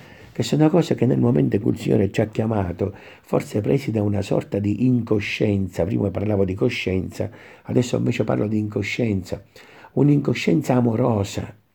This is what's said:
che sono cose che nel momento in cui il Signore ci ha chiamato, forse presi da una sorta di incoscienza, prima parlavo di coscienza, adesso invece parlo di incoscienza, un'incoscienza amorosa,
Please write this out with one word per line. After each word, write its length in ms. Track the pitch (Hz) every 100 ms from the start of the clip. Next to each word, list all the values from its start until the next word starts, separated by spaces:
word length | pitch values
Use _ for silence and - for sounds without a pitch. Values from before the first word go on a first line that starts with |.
| - - -
che 100 | -
sono 300 | 117 143 156
cose 240 | 170 160 120
che 100 | 120
nel 140 | 135
momento 380 | 120 143 135 107
in 40 |
cui 120 | 117
il 40 | 117
Signore 320 | - 110 98
ci 120 | -
ha 80 | 110
chiamato, 680 | 117 110 107 90 85 98 - - -
forse 400 | - - - -
presi 300 | 113 143 135
da 100 | 110
una 220 | 104 98
sorta 340 | 98 - - 104
di 300 | 101 104 127
incoscienza, 1000 | 123 110 107 101 - 117 98 95 - 87
prima 240 | 117 101
parlavo 340 | 98 101 101
di 120 | 95 98
coscienza, 760 | 127 123 - 92 90 - 104 - - -
adesso 360 | - 123 123 120
invece 260 | 120 117
parlo 240 | 117 123 107
di 100 | 107
incoscienza, 840 | 107 107 98 - 120 98 - - - - - - -
un'incoscienza 800 | - 143 147 135 123 - 170 135
amorosa, 840 | 127 120 113 127 107 98 - - - _